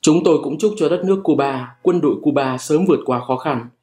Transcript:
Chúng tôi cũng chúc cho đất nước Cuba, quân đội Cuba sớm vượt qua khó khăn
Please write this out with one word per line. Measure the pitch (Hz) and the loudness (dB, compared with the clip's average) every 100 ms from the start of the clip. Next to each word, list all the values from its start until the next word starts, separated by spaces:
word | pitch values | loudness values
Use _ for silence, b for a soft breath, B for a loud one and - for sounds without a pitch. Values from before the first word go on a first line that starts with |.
Chúng | - 160 | 4 4
tôi | 170 156 | 4 2
cũng | 135 143 | 0 -2
chúc | 214 214 | -2 0
cho | 156 | -2
đất | 175 | 0
nước | 185 190 | 0 -2
Cuba, | 190 139 139 131 123 - | 2 0 0 -4 -10 -4
quân | - 175 | 0 2
đội | 151 123 | 2 0
Cuba | 151 143 135 127 | 0 0 -2 -4
sớm | - 156 190 | 0 0 2
vượt | 143 - | 2 0
qua | 123 | -4
khó | 120 127 | -2 -4
khăn | 156 127 120 _ | -2 -4 -6 _